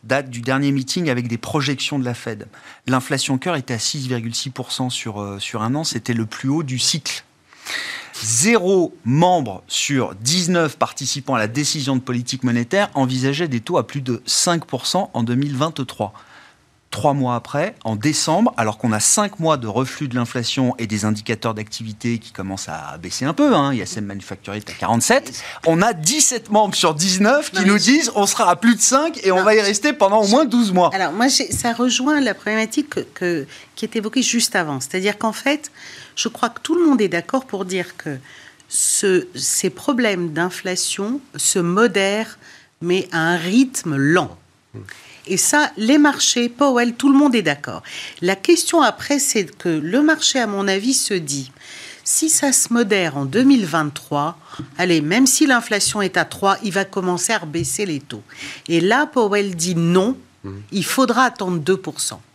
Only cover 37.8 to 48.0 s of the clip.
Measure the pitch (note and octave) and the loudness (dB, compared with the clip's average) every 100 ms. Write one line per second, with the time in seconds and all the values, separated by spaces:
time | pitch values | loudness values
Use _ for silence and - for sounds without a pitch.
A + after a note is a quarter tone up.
37.8 | F3 - D#3+ C3+ C3 - - _ _ - | -6 -8 -10 -10 -12 -20 -20 _ _ -2
38.8 | - - G3+ F#3 B2 B2+ - - F#3 - | 0 0 2 2 0 -6 -4 -2 -2 -4
39.8 | - B3 A#3 F#3 E3+ D#3 F3 F3+ F#3+ F3+ | -2 0 0 0 -4 -2 -4 -4 -6 -4
40.8 | - - G3+ C#4 - - - G3 E3+ F#3 | -4 -6 -6 -6 -10 -4 -2 0 2 4
41.8 | A#3 F#3+ G3 G#3 A3 - - - _ _ | 4 4 0 0 -4 -10 -20 -20 _ _
42.8 | E3+ F#3 - E3+ E3 F3 E3+ A3 C4 - | -2 0 0 0 0 0 2 2 2 0
43.8 | E3+ C#3 C#3 F3 D3+ - _ _ _ G#2+ | -4 0 2 2 0 -8 _ _ _ -18
44.8 | G2 - - - - F#3 - D4 D4+ - | -18 -20 -20 -20 -6 -2 2 2 2 0
45.8 | A3 D4 D4 D4 - B3 A#3+ A#3+ C#4+ A#3+ | 4 6 6 4 0 0 -2 2 2 4
46.8 | A#3+ A#3 C#4 C4+ D4 A#3 E3 C#3+ - G2+ | 0 2 4 6 6 4 2 -2 -6 -12
47.8 | - - | -12 -14